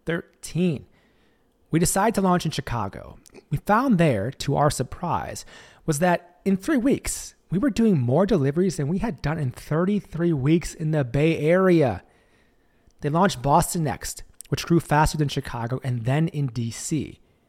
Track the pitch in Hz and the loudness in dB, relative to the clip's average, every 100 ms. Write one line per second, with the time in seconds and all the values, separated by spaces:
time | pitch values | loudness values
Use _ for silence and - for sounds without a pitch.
0 | - 170 - _ - 151 180 139 - _ | -6 -6 -8 _ -10 -2 -2 -2 -10 _
1 | _ _ _ _ _ _ - 160 175 196 | _ _ _ _ _ _ -2 0 2 2
2 | 214 208 190 180 165 - - 120 98 95 | 0 2 2 2 0 -6 -6 -4 -6 -8
3 | - - - - - 143 - 208 277 190 | -18 -20 -20 -20 -6 -6 2 2 4 4
4 | 165 110 107 - - 143 147 - 131 - | 4 2 -2 -6 -2 2 2 0 -6 -8
5 | 175 120 - 113 - - - - - 147 | -4 -4 -4 -12 -16 -20 -20 -14 -4 0
6 | 180 175 - _ - 190 - 302 240 233 | 2 0 -2 _ -2 -2 0 0 2 0
7 | - - - - - 175 277 202 226 175 | -2 -8 -10 -18 -6 -2 0 2 4 4
8 | 120 139 190 160 135 147 190 156 139 185 | 2 2 2 2 2 0 0 -2 -2 -2
9 | 226 147 143 165 135 - - 151 180 208 | -4 -4 -6 -4 -4 -6 -4 -2 0 -2
10 | - 156 175 151 131 165 - - 156 156 | -4 -2 0 0 2 2 0 -6 -2 -2
11 | 127 139 156 160 151 180 185 170 135 90 | 0 2 2 2 2 4 6 6 4 0
12 | - _ _ _ _ _ _ _ _ _ | -10 _ _ _ _ _ _ _ _ _
13 | 147 156 196 - - 156 - 180 151 90 | -2 2 2 0 2 2 2 -2 -4 -4
14 | - - - - - 143 - 170 - 151 | -8 -12 -16 -18 -8 -6 2 0 2 2
15 | 156 151 143 - - 120 117 131 - 123 | 2 2 -2 -2 -8 -6 -6 -4 -4 -4
16 | 113 139 165 147 139 117 117 - - 156 | 0 0 0 -2 -4 -4 -6 -6 -6 -4
17 | 104 - _ _ | -6 -10 _ _